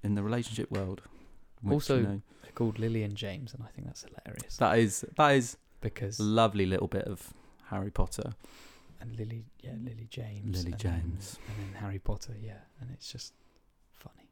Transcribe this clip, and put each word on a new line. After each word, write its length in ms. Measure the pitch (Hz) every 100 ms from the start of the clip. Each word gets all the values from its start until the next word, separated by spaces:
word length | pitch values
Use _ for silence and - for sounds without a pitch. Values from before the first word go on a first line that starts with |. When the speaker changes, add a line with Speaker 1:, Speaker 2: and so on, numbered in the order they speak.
Speaker 1:
in 140 | 101 101
the 80 |
relationship 480 | 101 120 117 113 117
world. 300 | 98 95 95 - - - - - -
Which, 120 | 101
Speaker 2:
Also, 240 | 143 - 131
Speaker 1:
you 60 |
know, 180 | 104 101 - -
Speaker 2:
they're 80 | -
called 260 | - 120 110
Lily 240 | 113 113
and 140 | 104 104
James, 360 | 101 95 127
and 100 | 127
I 40 | 110
think 180 | - -
that's 160 | - -
hilarious. 500 | - - - - -
Speaker 1:
That 200 | 113 110
is, 240 | 113 - - -
that 120 | 151
is 260 | 139 120 - _ -
Speaker 2:
Because 380 | 113 - 101 107
Speaker 1:
a 40 |
lovely 420 | 107 110 110 98 92
little 220 | 92 -
bit 160 | - -
of 280 | 101 - - - - -
Harry 260 | 98 98
Potter. 420 | - 92 - 104 110 - - - - - -
Speaker 2:
And 140 | 117 113
Lily, 260 | 110 117 110 -
yeah, 120 | 127
Lily 340 | 113 123 113 113
James. 360 | - 110 104 101 92
Speaker 1:
Lily 140 | 87
Speaker 2:
and 80 | 95
then, 200 | 101 82
Speaker 1:
James. 360 | 82 82 - - -
Speaker 2:
and 80 | 104 98
then 80 | 98
Harry 180 | 101 98
Potter, 360 | - 104 - 107
yeah. 200 | 104 101 - -
And 100 | 123
it's 200 | 127 -
just 220 | 123 - _ _ _ _ _ _
funny. 360 | - - - -